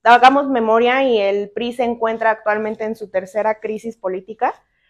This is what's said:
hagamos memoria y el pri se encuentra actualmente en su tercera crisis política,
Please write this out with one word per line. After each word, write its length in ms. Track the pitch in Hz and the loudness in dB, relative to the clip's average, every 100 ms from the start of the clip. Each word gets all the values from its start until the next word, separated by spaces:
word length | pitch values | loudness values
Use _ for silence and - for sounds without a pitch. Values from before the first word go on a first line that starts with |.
hagamos 460 | 220 240 254 277 277 | 4 6 6 4 2
memoria 540 | 247 226 226 240 262 | 0 0 2 2 2
y 160 | 269 220 | 0 0
el 320 | 196 202 202 | 0 -2 -4
pri 200 | - 240 | -8 -6
se 120 | 240 | -4
encuentra 480 | 240 233 226 226 226 | -4 -2 -4 -2 -2
actualmente 520 | 214 214 214 214 220 | 0 -2 -2 -4 -6
en 120 | 220 226 | -8 -8
su 160 | 196 | -8
tercera 480 | 185 185 214 214 214 | -8 -6 -4 -2 -4
crisis 360 | 214 214 226 - | -6 -8 -10 -8
política, 600 | 190 185 190 214 254 - _ _ | -8 -8 -10 -6 -4 -6 _ _